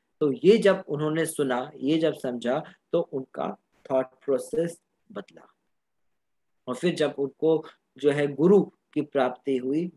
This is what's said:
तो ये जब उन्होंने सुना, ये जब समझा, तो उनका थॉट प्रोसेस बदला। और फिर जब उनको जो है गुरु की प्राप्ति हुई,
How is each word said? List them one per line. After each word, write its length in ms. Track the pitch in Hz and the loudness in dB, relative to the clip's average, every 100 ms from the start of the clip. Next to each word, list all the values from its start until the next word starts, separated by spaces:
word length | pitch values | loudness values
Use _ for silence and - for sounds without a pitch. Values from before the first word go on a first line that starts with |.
| _ _ | _ _
तो 120 | 151 | -2
ये 260 | 127 170 220 | 4 6 6
जब 260 | 196 190 - | 6 2 -2
उन्होंने 380 | 147 151 160 156 | -4 -2 -2 -2
सुना, 440 | - 139 123 139 - | -2 -2 -2 -4 -6
ये 220 | 131 160 | -2 0
जब 160 | 160 | 0
समझा, 480 | 135 131 123 117 139 160 - _ | -2 -6 -6 -4 -4 -6 -14 _
तो 80 | 170 | -2
उनका 560 | - 139 131 - - 202 _ _ - | -2 -6 -8 -8 -8 -8 _ _ -4
थॉट 160 | 131 131 | -2 -2
प्रोसेस 760 | _ - 131 - 151 170 170 _ _ _ | _ -2 -2 -2 -4 -4 -6 _ _ _
बदला। 420 | 202 - - - _ _ _ _ _ _ _ _ _ _ _ - | -16 -16 -20 -20 _ _ _ _ _ _ _ _ _ _ _ -12
और 80 | |
फिर 200 | 123 175 | -4 -2
जब 200 | 160 147 135 | 0 -2 -2
उनको 460 | 139 - 160 156 156 - _ - | -6 -2 0 0 -2 -16 _ -2
जो 120 | 143 | 0
है 160 | 147 143 | 2 0
गुरु 360 | 135 175 202 - - _ | 2 4 6 4 -6 _
की 60 | 147 | -6
प्राप्ति 560 | 147 139 123 - - 127 | -4 -2 -2 -2 -4 -2
हुई, 360 | 127 151 180 | -2 -4 -4